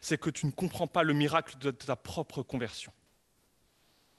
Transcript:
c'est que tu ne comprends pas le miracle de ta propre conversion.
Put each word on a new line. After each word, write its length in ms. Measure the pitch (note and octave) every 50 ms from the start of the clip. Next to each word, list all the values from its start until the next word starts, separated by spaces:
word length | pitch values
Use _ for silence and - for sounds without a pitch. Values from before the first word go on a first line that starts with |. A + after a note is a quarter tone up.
c'est 180 | - - D#3+ -
que 120 | - E3
tu 160 | - - -
ne 40 | D3
comprends 380 | - - F#3 E3 - - F3 -
pas 160 | - F3 D#3+
le 100 | D#3 D3
miracle 420 | D3 D3 C#3+ D#3 E3 D#3 - - C3
de 120 | C3+ C#3
ta 240 | B2+ - - - B2+
propre 480 | - - - - F3 D3+ - - C#3+ B2
conversion. 500 | - - B2+ A#2+ G#2 - - - - - _ _ _ _ _ _ _ _ _ _ _ _ _ _ _ _ _ _ _ _ _ _ _ _